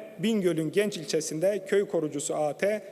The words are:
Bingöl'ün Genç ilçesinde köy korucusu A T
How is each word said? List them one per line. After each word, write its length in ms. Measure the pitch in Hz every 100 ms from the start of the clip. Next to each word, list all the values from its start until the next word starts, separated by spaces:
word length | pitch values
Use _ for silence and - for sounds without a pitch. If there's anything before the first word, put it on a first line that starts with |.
| - -
Bingöl'ün 520 | 202 220 180 160 156
Genç 260 | 196 208 185
ilçesinde 680 | 147 160 - 156 185 202 196
köy 180 | 202 202
korucusu 480 | 170 151 139 135 156
A 220 | 151 -
T 240 | 196 214 -